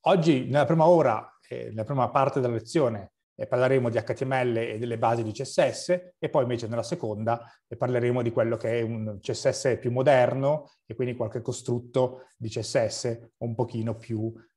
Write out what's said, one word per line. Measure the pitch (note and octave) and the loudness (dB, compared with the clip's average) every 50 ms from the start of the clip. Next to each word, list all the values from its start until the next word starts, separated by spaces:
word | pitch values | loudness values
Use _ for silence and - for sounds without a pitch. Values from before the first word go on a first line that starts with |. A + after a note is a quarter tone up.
| - | 2
oggi, | D#3+ G3 F3+ D#3 E3+ D3 B2+ B2 | 2 4 4 6 4 4 4 2
nella | A#2 B2+ D3 C#3 | 2 2 2 4
prima | - E3 D#3+ D#3 | 4 4 6 6
ora, | E3 F3+ E3 D3 B2 A2 A2 - - - _ _ | 8 8 8 6 4 2 0 -4 -10 -18 _ _
eh, | - B2 B2 A#2+ A#2 | -12 -10 -10 -10 -8
nella | G#2+ A2 A2 | -8 -6 -6
prima | B2+ C#3+ C3+ B2 G#2+ | -2 0 0 0 2
parte | - C#3+ C3+ C#3 - C#3+ | 2 2 2 2 2 0
della | B2 A#2+ A#2 | 0 0 0
lezione, | A2 A2 - - E3 C#3 A#2+ A2+ G#2 F#2+ - _ _ _ _ _ - | -2 -4 -2 0 2 2 2 0 -4 -10 -14 _ _ _ _ _ -10
eh, | A2 | -6
parleremo | - C3 B2 B2+ B2+ C3+ C3+ B2 A#2+ | -2 0 2 2 4 4 2 2 2
di | A2 | 0
H | A2+ | -2
T | A2 - A#2 - C3 | -2 -2 -4 -4 -2
M | C3 C3+ | -2 0
L | C3 B2 B2 A#2 | 0 0 0 0
e | A2+ A2+ A#2+ A2 G#2+ | 0 -2 -4 -4 -4
delle | A#2+ A#2+ A#2 A2+ | -4 -4 -2 0
basi | A#2 A2+ A#2 A#2 | 2 2 2 2
di | A2+ A2 | -2 -4
C | G#2 - C3+ | -6 -6 -8
S | - - - D#3 | -4 2 2 2
S, | B2+ A2+ - - - F3+ F3+ F3+ - - - | 2 2 -2 -2 -2 -2 -2 -2 -8 -12 -8
e | - C#3+ | -6 -2
poi | - D3+ | 0 0
invece | B2+ A#2+ A#2+ A#2 A#2 G#2+ | 0 0 0 -4 -4 -4
nella | A#2 A#2 | -4 -4
seconda, | A2+ - - - - A2 G#2+ G#2 A2 A2+ A#2 A#2 A#2 - - _ _ | -4 -4 -6 -6 -4 -6 -6 -4 -2 -2 -2 -2 -4 -10 -20 _ _
eh, | - A#2+ | -14 -8
parleremo | A#2 C3 B2 B2 A#2+ A#2+ A#2+ B2 B2+ | -4 -2 0 0 0 2 0 0 0
di | A#2+ A#2 | -2 0
quello | A2+ C3 A2+ A2+ A#2 A2 | 0 0 0 0 0 -2
che | - A2 A#2 A#2+ | -2 -2 -2 -2
è | |
un | A2+ A2 A#2 A2+ A2 G#2+ G#2 F#2+ | -2 -4 -4 -6 -6 -8 -8 -8
C | - - | -8 -8
S | A2+ - - C#3 | -6 -2 0 0
S | B2+ - - C3+ A#2 - | 0 0 0 0 0 0
più | - B2 | -2 -2
moderno, | A#2 B2+ C3 D3 C#3 B2+ B2 B2 B2+ C3+ C3+ C#3 D3+ D3+ - - _ _ _ | 0 2 4 4 6 6 4 4 2 0 0 0 0 -2 -4 -10 _ _ _
e | - A2+ | -12 -6
quindi | A#2+ B2+ B2 A#2+ | -6 -4 -4 -4
qualche | B2 A#2 G#2+ - A#2+ | -4 -6 -6 -6 -6
costrutto | A2+ - A#2+ - - - A#2+ A#2+ A#2+ A#2+ - C3 B2+ B2 B2+ - - _ _ | -6 -6 -6 -6 -4 -4 -4 -4 -4 -2 0 0 0 0 -2 -6 -20 _ _
di | - A2+ A2 | -12 -10 -8
C | - A#2+ | -8 -8
S | G#2+ - - C#3 A2+ | -6 -2 0 0 0
S | G#2+ - - - B2 A2+ - - - _ - | 0 -2 -4 -6 -6 -6 -6 -10 -18 _ -10
un | B2+ A#2+ A2+ | -8 -6 -2
pochino | A#2+ A#2+ - - A2+ A2 A#2 A2 | -4 -4 -4 -4 -6 -4 -4 -6
più, | A2+ - - A2+ G#2+ A2 A2+ A2+ - - _ _ | -8 -8 -8 -6 -4 -4 -6 -8 -10 -18 _ _